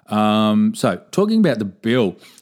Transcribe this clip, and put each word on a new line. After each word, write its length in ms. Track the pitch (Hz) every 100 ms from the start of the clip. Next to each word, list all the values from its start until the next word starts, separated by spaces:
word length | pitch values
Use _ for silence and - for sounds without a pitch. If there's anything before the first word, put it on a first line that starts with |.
| -
Um, 640 | 107 107 107 107 107 107
so, 220 | 107 117 87 -
talking 260 | - 208 220
about 220 | 180 110
the 40 |
bill, 520 | 104 - 113 127 98 - - -